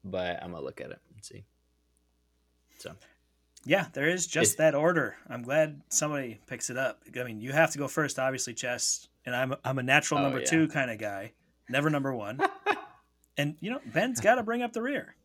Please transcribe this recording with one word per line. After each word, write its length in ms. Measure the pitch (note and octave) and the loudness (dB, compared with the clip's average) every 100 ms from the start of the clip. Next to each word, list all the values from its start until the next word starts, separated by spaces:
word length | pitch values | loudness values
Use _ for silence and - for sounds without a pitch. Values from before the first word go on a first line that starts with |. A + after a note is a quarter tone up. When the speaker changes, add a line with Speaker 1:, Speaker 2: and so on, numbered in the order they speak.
Speaker 1:
but 380 | G2 F#2 F2+ F2 | -6 -4 -4 -4
I'm 100 | F2 | -8
gonna 100 | E2+ | -8
look 180 | C2+ - | -10 -10
at 80 | - | -14
it 80 | - _ | -14 _
and 100 | G#2+ | -20
see. 200 | - - G2+ _ _ _ _ _ _ _ _ _ _ _ _ _ | -18 -18 -20 _ _ _ _ _ _ _ _ _ _ _ _ _
So. 140 | - E2+ - _ _ _ _ - - | -16 -16 -20 _ _ _ _ -18 0
Speaker 2:
Yeah, 220 | F3+ E3 | 0 0
there 140 | - D3 | -2 0
is 180 | F3+ E3+ | 0 -2
just 280 | D#3 D#3+ | 2 0
Speaker 1:
It 40 | - | 4
Speaker 2:
that 140 | D#3 | 4
order. 440 | C#3+ D#3+ E3+ B2+ - - | 4 2 2 -2 -6 -12
I'm 120 | A#2+ | -12
glad 380 | A#2+ D3 D#3 D3 - | -2 2 2 -2 -4
somebody 500 | - D3+ D3 B2+ G#2+ - | -2 -2 -4 -6 -12 -12
picks 220 | B2 - | -8 -6
it 80 | B2 | -2
up. 260 | C3 G#2+ - B2 | -4 -4 -12 -8
I 40 | |
mean, 180 | B2 G#2+ | -6 -6
you 100 | A#2+ | -2
have 200 | C#3+ D#3+ | 4 4
to 60 | C#3+ | 2
go 120 | C#3 | -4
first, 280 | - D3 - | 0 0 0
obviously, 360 | C3 C3 - | 0 0 -6
Chess, 560 | - B2+ B2 - - - _ - | -6 -4 -2 -2 -2 -6 _ -6
and 100 | B2 | -2
I'm, 180 | C3 - B2 | -2 -2 -2
I'm 120 | C3+ | -2
a 60 | |
natural 380 | B2+ C#3+ - D3+ | 6 6 6 2
Speaker 1:
Oh, 20 | |
Speaker 2:
number 160 | C#3 C3+ | 2 2
Speaker 1:
yeah. 60 | - | 4
Speaker 2:
two 220 | E3 D#3 | 4 4
kinda 260 | D#3 B2+ A2 | 2 -2 -4
guy, 360 | G#2+ G2 G#2 _ _ _ - | -6 -6 -10 _ _ _ -2
never 220 | C3 D3 | 2 2
number 240 | D3+ C3+ B2+ | 2 0 -2
one. 240 | G#2 B2+ F#4+ | -6 0 -2
Speaker 1:
<laughs> 40 | - - G4 - - _ _ _ - | 0 -2 -2 -4 -20 _ _ _ -2
Speaker 2:
And, 180 | C#3+ D3+ | -2 -2
you 100 | F#3 | -8
know, 80 | B3+ - | -8 -4
Ben's 340 | D#3 A#3+ B3 | 0 0 2
gotta 240 | G3 B3+ | 4 4
bring 200 | A3 A#3 | 2 -2
up 100 | A#3+ | -2
the 80 | A#3+ | -2
rear. 340 | A#3+ C4+ - - | -4 -4 -8 -20